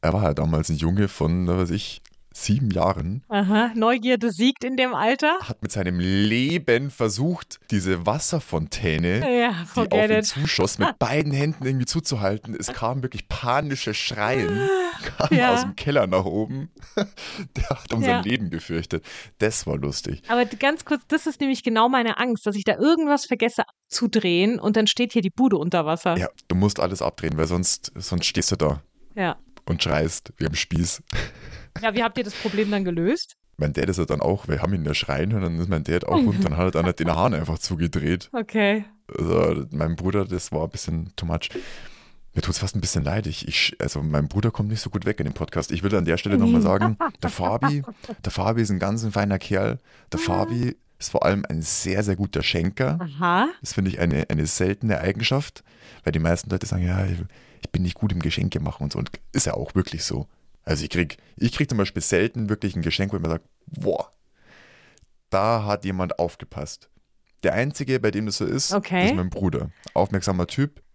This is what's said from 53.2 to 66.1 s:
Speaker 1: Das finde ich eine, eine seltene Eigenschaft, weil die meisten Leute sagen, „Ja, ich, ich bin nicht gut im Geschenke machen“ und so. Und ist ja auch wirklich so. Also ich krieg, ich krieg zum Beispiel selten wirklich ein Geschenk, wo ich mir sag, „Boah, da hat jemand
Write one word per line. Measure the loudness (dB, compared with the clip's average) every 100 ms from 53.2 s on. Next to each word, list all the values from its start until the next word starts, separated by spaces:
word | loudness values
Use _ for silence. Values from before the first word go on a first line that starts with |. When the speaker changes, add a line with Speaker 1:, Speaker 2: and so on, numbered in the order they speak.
| 0 2 2 -2
Speaker 1:
Das | -6
finde | -2 -2
ich | 2
eine, | 2 2 0
eine | 0 0
seltene | 2 0 0 0 0
Eigenschaft, | 0 0 0 0 -2 -12 -20 -20 -20 -6
weil | -2
die | 2
meisten | 2 2 0
Leute | -4 -2
sagen, | 0 0
„Ja, | 0
ich, | 0 -2 -6 -12 -20 -14
ich | -4
bin | 0
nicht | 0 0
gut | -2
im | 0
Geschenke | -2 0 -2 -2
machen“ | -4 -4
und | -4
so. | -4
Und | -6 -8 -6
ist | -2 0
ja |
auch | -2 -2
wirklich | 0 0 -2
so. | -4 -4 -6 _ _ -20
Also | -2 -2
ich | 0
krieg, | -2 -2 -4 _ -4
ich | -4
krieg | -2 -2
zum | 0
Beispiel | 0 0
selten | 2 2 2 0 -2
wirklich | -2 -2 -2
ein |
Geschenk, | -2 0 -2
wo | -2
ich |
mir | -2
sag, | -2 _ _ -16
„Boah, | -6 -2 -2 -4 _ _ _ _ -20 -20 -20 -20 _ _ _ _
da | 0 2 2
hat | 0 -2
jemand | -2 -2 -2